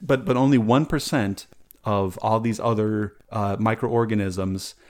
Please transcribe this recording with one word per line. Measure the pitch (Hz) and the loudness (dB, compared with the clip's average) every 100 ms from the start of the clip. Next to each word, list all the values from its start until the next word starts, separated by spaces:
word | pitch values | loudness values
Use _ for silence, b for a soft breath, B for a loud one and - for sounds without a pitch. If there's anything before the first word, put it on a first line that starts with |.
but, | - - 160 | -2 -2 2
but | 123 | 2
only | 135 131 | 4 4
one | 110 131 156 | 4 4 2
percent | 151 - 143 101 95 - - _ _ | -2 -2 -2 -2 -4 -12 -20 _ _
of | 113 104 95 - | -2 0 -2 -2
all | 110 110 | 0 0
these | 113 107 | 0 -2
other, | 117 107 107 107 104 - _ | 0 0 0 -2 -4 -8 _
uh, | 110 101 98 | -4 -4 0
microorganisms, | 110 113 117 117 113 110 98 90 95 95 - - b | -2 0 0 0 0 0 -2 -4 -4 -4 -8 -16 b